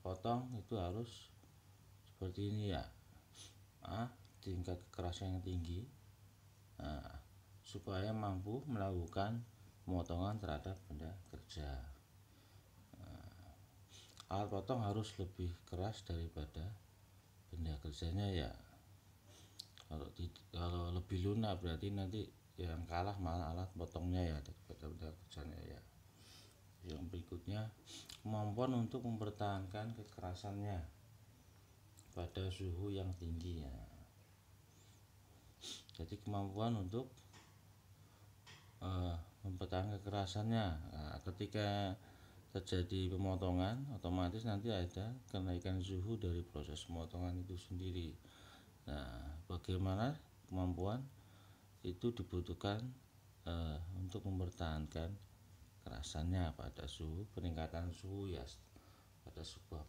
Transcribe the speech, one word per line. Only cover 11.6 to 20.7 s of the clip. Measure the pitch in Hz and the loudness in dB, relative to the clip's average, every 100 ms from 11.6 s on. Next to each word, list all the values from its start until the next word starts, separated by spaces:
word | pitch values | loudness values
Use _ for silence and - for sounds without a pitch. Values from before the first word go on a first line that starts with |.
| 71 67 65 - - - - - - - - - - - | -2 -2 -6 -12 -18 -20 -20 -20 -20 -20 -20 -20 -18 -12
Nah, | - - - - - - - - - - - - - | -10 -10 -12 -14 -16 -18 -20 -20 -18 -18 -16 -14 -2
alat | 95 101 | 2 4
potong | 98 98 127 104 | 2 4 4 6
harus | 104 107 - | 4 2 0
lebih | 92 - 90 85 - | -2 2 0 0 -4
keras | 90 98 113 - | 0 0 0 -2
daripada | 85 82 73 73 82 92 107 - - - - - - - | 0 0 -2 -4 -4 -4 -6 -14 -20 -20 -20 -20 -20 -8
benda | 82 80 73 | -2 0 0
kerjanya | 78 76 85 92 101 | -2 0 2 4 4
ya. | 90 64 - - - - - - - - - - - - - - | 4 2 -2 -14 -20 -20 -20 -20 -20 -20 -20 -18 -14 -14 -12 -6
Kalau | 78 - - | -4 -4 -4
tid-, | 87 - - | -4 -6 -6
kalau | 87 87 | 0 2